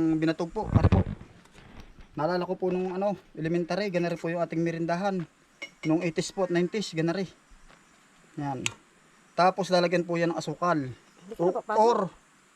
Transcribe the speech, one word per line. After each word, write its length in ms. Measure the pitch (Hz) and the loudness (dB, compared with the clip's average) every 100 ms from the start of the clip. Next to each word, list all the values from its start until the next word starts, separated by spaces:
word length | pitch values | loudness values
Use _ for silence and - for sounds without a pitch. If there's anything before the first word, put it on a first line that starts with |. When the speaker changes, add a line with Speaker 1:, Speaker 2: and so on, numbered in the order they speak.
| 160 160 | 2 2
Speaker 1:
binatog 320 | 160 165 175 | 2 0 -4
po. 160 | 214 - | -4 2
Ano 220 | - 165 | 4 6
po? 100 | 185 - - - - - - - - - - - | 4 2 -4 -16 -20 -20 -20 -20 -20 -20 -20 -14
Naalala 280 | - 160 180 | -4 -2 -2
ko 140 | 175 185 | -2 -4
po 100 | 185 | -2
nung, 220 | 180 185 | -2 -4
ano, 240 | 180 202 185 - | -2 -4 -4 -10
elementary, 560 | - 160 175 165 180 208 | -8 -2 -2 -2 -4 -2
gana 220 | 175 170 | -2 -2
rin 80 | 165 | -2
po 80 | 165 | -4
yung 140 | 175 | -4
ating 180 | 165 165 | -2 -2
merindahan. 640 | 170 165 170 175 202 190 160 _ _ - - _ | -2 -2 -2 -2 -2 -2 -6 _ _ -18 -18 _
Nung 180 | 160 160 | 0 0
eighties 300 | 175 180 - | 0 -2 -4
po 120 | - | -2
at 60 | 180 | 0
nineties, 400 | 175 180 220 - | 0 0 -2 -4
gana 220 | 160 165 | -2 -2
rin. 160 | 185 180 - _ - - - _ _ _ _ - - | -2 -6 -12 _ -20 -20 -20 _ _ _ _ -16 -8
Yan. 280 | 143 127 95 - _ _ _ _ _ | -6 -4 -6 -8 _ _ _ _ _
Tapos 360 | - 180 190 180 | 4 4 4 2
lalagyan 340 | 180 175 175 | 2 4 2
po 140 | 175 170 | 0 0
yan 160 | 170 | 0
ng 80 | 165 | 0
asukal. 480 | 156 147 175 156 131 | -4 -2 0 0 -2
Speaker 2:
Hindi 460 | 117 - - 185 220 | -10 -20 -20 -12 -2
ko 60 | |
Speaker 1:
O, 40 | 175 | 0
Speaker 2:
napapasok. 260 | 220 - 214 | 0 0 4
Speaker 1:
or 200 | 226 220 185 - _ _ _ | 4 4 -2 -8 _ _ _